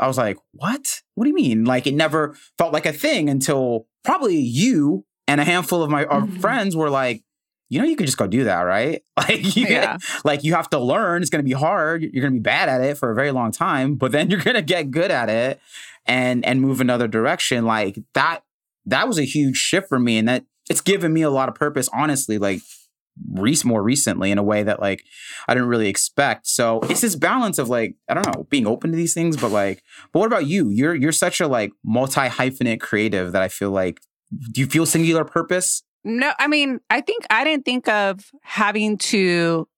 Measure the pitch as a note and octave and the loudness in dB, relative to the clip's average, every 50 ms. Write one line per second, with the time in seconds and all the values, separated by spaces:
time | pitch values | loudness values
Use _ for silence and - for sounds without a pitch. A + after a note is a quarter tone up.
0 | B2+ C3 B2+ C3 A#2 G#2 F#2+ - _ _ - D3 C#3+ G3 C4 D4 - - - - | -2 -2 0 0 0 -2 -2 -6 _ _ -12 -6 -4 -4 -4 -4 -4 -8 -8 -8
1 | - _ _ G3+ A#3+ D4 F4+ F4+ G#3 B2+ A2 A2 A2+ B2 B2+ B2+ - C#3 C#3 D3+ | -12 _ _ -2 0 2 2 2 2 2 2 2 2 2 2 2 0 0 2 2
2 | D#3 D#3 D3+ D#3+ D3+ D3 - - - _ _ - E3+ D#3+ D3+ D3+ - E3 D#3 - | 2 2 2 0 -2 -2 -6 -14 -20 _ _ -2 0 0 0 0 0 -2 -2 0
3 | - D#4 D4 F3 D3+ C#3+ C#3 C3+ - D#3+ C#3+ C3+ C3 A#2+ A#2 A2+ - _ _ _ | 0 0 2 2 2 2 0 0 0 0 0 0 0 0 -2 -4 -6 _ _ _
4 | - B3+ E4+ - C#4 G#3 E3+ D3+ B2+ A#2+ A#2 C#3+ G#3+ C4+ A3+ D3+ C#3+ D3 F#3 G3 | -2 0 0 0 0 0 0 0 0 0 0 2 2 4 4 4 2 2 0 -2
5 | - _ _ _ _ C3+ C#3+ D3 C#3+ F3 F3 F3+ E3+ - F3+ E3+ D#3+ D3 D3+ C#3+ | -4 _ _ _ _ 0 0 2 2 2 2 0 0 0 0 0 2 0 0 0
6 | D3 D3 D3 - G#3+ G3 F3+ F3+ F#3+ G3 C4 A#3+ G3 G3 E3 D#3+ D#3 C#3+ C#3 C3+ | 0 0 0 0 0 -2 -2 -2 -2 0 0 0 -2 -2 0 0 0 0 0 0
7 | C3 B2 A2+ - - _ _ _ _ _ _ _ _ _ B2 E3+ C4+ E4 D#4 C#4 | 0 -2 -4 -6 -10 _ _ _ _ _ _ _ _ _ -2 0 0 0 0 0
8 | F3 C3+ - - B2+ F#2 G#2 C3 B2 G#2 F2+ E2+ F2+ F2+ F#2+ G#2+ B2 D#3 E3 - | -2 -2 -2 -2 -2 0 0 0 0 0 0 0 0 0 0 0 0 -2 -4 -6
9 | - _ _ C#3 - - A3+ - - G3 - A#3 A#3+ G3 - - - A2+ C#3+ F#3 | -10 _ _ 0 0 0 0 0 0 0 0 2 2 2 2 0 0 -2 -2 -6
10 | - - - - - D3+ C#3+ C#3+ C#3 D#3+ E3+ E3 - - D#3+ C#3 A#2+ C3 D#3 G#3+ | -8 -10 -10 -2 -2 -2 -2 0 0 0 0 0 0 -2 -2 0 0 0 0 0
11 | G#3+ F3 E3+ F3 F3+ B2 F3+ D3+ C#3+ C3 B2+ C3+ D3+ E3+ G#3 F3+ D#3 D#3 E3+ E3 | 0 0 0 -2 -2 -2 -2 0 0 0 0 2 0 0 2 0 0 -2 -2 -4
12 | D#3 - - B2+ C#3 C#3 C3 A#2 A2 G#2 B2+ E3 F#3+ D3 B2+ B2+ C3 C#3+ C#3+ - | -6 -4 -4 -2 0 0 0 0 0 0 0 2 2 2 2 2 0 0 -2 -2
13 | C3+ A#2 G#2+ B2 C#3+ C#3+ C3 B2+ A#2 A2 - - E3+ F#3 D#3 C3 C3 C#3+ D3 C3+ | -2 -2 0 0 0 0 0 -2 -2 -2 -2 -2 -2 0 0 0 0 0 0 0
14 | C3 B2+ C#3+ D3+ D#3+ E3 G#3 F#3 - A3+ B3 G#3+ D#3 C#3+ F3+ E3+ D3+ C3+ B2 D#3+ | 0 0 2 0 2 2 0 0 0 0 0 0 0 0 0 0 -2 -2 0 0
15 | F3+ G3+ D#3+ B2+ A#2 G#2+ A2 A2+ B2 C3+ - - _ _ - - - - - - | 0 2 0 0 0 0 0 0 0 -2 -4 -6 _ _ -20 -20 -20 -20 -20 -6
16 | _ A#2 B2 B2+ B2+ B2+ B2 A#2+ - A#2+ B2+ C3 C3+ C3+ C3 B2 B2+ B2 B2 A#2+ | _ 0 0 2 2 0 0 0 0 2 2 2 2 2 2 2 2 2 2 0
17 | A#2+ A2 A2 A2 A2+ D3 F3+ - - - B2+ A#2 A#2 A2+ A2 A2 G#2 G2+ G2+ A2+ | 0 0 0 0 0 0 0 -2 -2 -2 0 0 2 2 2 0 0 -2 -4 -8
18 | - - - C#3 C#3+ E3 E3 - - _ _ _ _ _ _ _ _ G2 B2+ D3 | -14 -2 0 2 2 2 0 -4 -10 _ _ _ _ _ _ _ _ -2 0 0
19 | A3 C4 G#3 D#3 C3+ - - D3+ C#3+ C3+ B2+ - - - F3 F#3+ F#3+ - C#3 B2 | 2 0 0 0 0 0 2 2 2 2 0 0 0 0 0 -2 0 0 0 2
20 | A#2+ A#2+ A2+ A2 A2 A#2+ B2+ B2+ - _ _ _ _ - - - - F#3 G3 F3+ | 2 2 2 2 2 2 0 -2 -4 _ _ _ _ -2 -2 0 2 0 0 2
21 | F3 D#3+ D#3+ D#3+ D#3 D3 C#3 C3 C3 B2 - - D3+ D3 D3 C3+ B2 - - B2+ | 2 0 2 2 2 2 2 0 0 -2 -2 -2 -4 -2 0 -2 -4 -2 -2 -2
22 | D3 D3+ C#3 C3 - - G#2+ G2+ G#2 G2 F#2+ - - - - - _ _ _ _ | 0 0 0 -2 -2 -2 -2 0 0 0 -2 -4 -8 -14 -20 -20 _ _ _ _
23 | _ _ _ - - - - F#2 G2+ B2 D#3+ - - B2 A2+ G#2 G2 A#2 C#3 - | _ _ _ -16 -12 -8 -4 0 0 2 2 2 2 2 2 2 2 2 0 2
24 | - A#2 F2+ E2+ F#2+ G2 G2+ G#2 G#2 G#2 G#2 G#2 G#2 G#2 G2+ - G2+ G2 F#2+ - | 0 0 0 0 0 0 2 2 2 2 2 2 0 0 -2 0 -2 -2 -2 -4
25 | - _ - - - - - - - - A#2+ B2+ A#2+ A#2+ A#2+ A2+ G#2+ G2 G2 - | -8 _ -20 -20 -18 -18 -16 -8 -2 0 0 0 2 2 0 2 0 0 0 -2
26 | - - - C#3+ C#3+ B2 G#2+ - - - - - A#2 A2+ A2+ A2+ - - F3+ - | -4 -2 0 0 2 2 0 -2 -4 -4 -2 0 2 2 0 0 -2 -2 0 0
27 | A#3+ A3 F3 C#3 E3 F3+ A#3 C4 A#3+ G3 D3 D3+ C3 A2+ B2 A#2 A2+ - - - | 0 0 0 0 0 2 2 0 0 0 -2 -2 -2 -2 0 -2 -2 -4 -6 -12
28 | _ - - F#2+ G2+ - - - D#2 - D3 C3+ A2 G#2 B2 - - E3 E3 E3 | _ -4 -2 0 0 0 -2 -4 -4 -2 -2 0 0 0 -2 -2 -2 -2 -2 -2
29 | E3+ D#3+ - E3 E3+ E3+ D3+ B2 B2 G#2+ G#2 G#2 G2 G2 F#2+ - _ _ - - | -2 -2 -2 0 0 0 0 0 0 0 0 0 0 0 -4 -8 _ _ -20 -20
30 | - - - E3 G#3+ A3+ A#3 F#3+ C#3+ C#3+ F#3 G3+ C#3+ G#2 G2+ A#2 C#3 E3 F3 C3+ | -12 -2 0 0 2 2 0 0 0 0 0 0 0 2 2 2 2 0 0 0
31 | C3+ E3 D3+ - F#3 F#3 - - F3 C#3+ B2+ A2+ G#2 - - _ - A2 A2 B2 | 0 0 0 0 0 0 0 0 0 0 0 -2 -2 -4 -8 _ -4 -2 0 0
32 | C3+ C#3 - C#3+ C3 A#2+ - - B2+ C3 C3 - B2 A#2 A2+ - - - A2 G#2 | 0 0 0 0 0 0 -2 -2 -2 -2 -2 -2 -2 -2 -2 -2 -4 -2 0 0
33 | A2 G#2+ G2+ F#2 F2+ F2 F2+ F#2+ F#2+ F#2+ - - G2+ G2+ G2 F#2+ F#2 F2+ - - | 0 0 0 -2 -2 -2 0 0 0 0 -2 -4 -4 -2 0 0 -2 -2 -4 -6
34 | - _ _ _ _ _ - - B2 A2+ A2 B2+ C3+ C3+ - D#3+ E3 D#3+ - E3 | -14 _ _ _ _ _ -14 -12 -12 -6 -2 -2 -2 0 2 0 2 2 2 2
35 | E3 E3 E3 D#3+ D3+ - - E3+ E3 - F3+ F#3 F3+ - - - - _ _ _ | 2 2 2 0 -2 -2 -2 -4 -2 0 -2 0 0 -2 -4 -4 -8 _ _ _
36 | - G#3 A3+ A#3+ C4+ D4 - - C#4 D4 D4+ D4 C#4+ C4+ B3+ - - - A3+ C4+ | -8 -4 -2 0 0 0 0 0 0 2 2 2 0 0 -2 -4 -2 -2 -2 0
37 | B3+ - A4+ A#4 - - A3 A3+ C#4 D#4 D#4 C#4 - B3 B3 B3 - B3 G#3+ G#3 | 0 -2 -4 -4 0 0 2 2 2 2 0 0 -2 -2 -2 0 0 0 2 2
38 | G3+ G3 F#3+ G3 - - - - _ - - G#3 G#3+ G#3 G3+ G#3+ G#3+ G#3+ G#3 - | 2 0 -2 -4 -10 -20 -20 -20 _ -8 -2 0 0 2 2 2 0 0 0 -2
39 | - - A#3 G3+ F#3 F3+ F3 E3+ E3+ E3 E3 D#3+ E3 - _ | -2 0 2 2 4 4 2 2 2 2 0 0 -2 -6 _